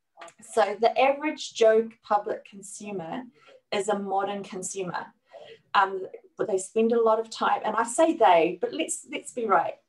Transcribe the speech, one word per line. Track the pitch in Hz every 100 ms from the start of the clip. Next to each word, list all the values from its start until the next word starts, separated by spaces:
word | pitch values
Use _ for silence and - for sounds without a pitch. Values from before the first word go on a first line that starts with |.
| _ _ - _ -
So | 233 196 202
the | 226 226
average | 262 277 302 311 -
Joe | - 220 220 226 -
public | - 208 - -
consumer | - 196 - - 208 190 160 - - _ - - -
is | 208 202
a | 202
modern | 196 190 196 202
consumer. | 190 185 185 196 180 - - _ _ - - - _
Um, | 202 190 190 185 - _ -
but | 185
they | 190
spend | - 226 226
a | 233
lot | 226 220
of | 220
time, | - 208 -
and | 214 214
I |
say | - - 330 -
they, | 208 170 170 180
but | -
let's, | 294 - - -
let's | 285 -
be | 254 220
right. | 180 143 -